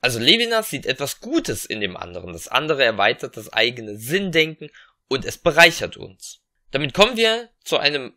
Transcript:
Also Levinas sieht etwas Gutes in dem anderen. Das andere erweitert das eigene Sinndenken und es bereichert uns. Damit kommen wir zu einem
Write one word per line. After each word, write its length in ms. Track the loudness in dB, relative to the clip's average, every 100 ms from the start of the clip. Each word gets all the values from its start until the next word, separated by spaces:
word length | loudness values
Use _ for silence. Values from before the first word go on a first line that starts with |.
Also 180 | 0 0
Levinas 500 | 4 4 4 0 -2
sieht 160 | -6 -4
etwas 340 | -4 -4 -6
Gutes 460 | -2 -2 -2 -6 -6
in 160 | -4
dem 160 | -4 -6
anderen. 360 | -10 -10 -12
Das 140 | -12 -2
andere 360 | -2 0 2
erweitert 520 | 2 4 0 0 -8 -12
das 160 | -6
eigene 460 | 0 0 -2 -10 -10
Sinndenken 720 | -4 -2 0 0 0 -2 -18 -20 -20 _ _
und 180 | -4 -4
es 120 | -2
bereichert 600 | 0 6 6 6 -6 -8
uns. 440 | -18 -18 -20 -20 _ _ _
Damit 220 | -4 -4
kommen 240 | 4 4 6
wir 320 | 2 2 -4 _
zu 140 | -2 0
einem 380 | 2 0 -6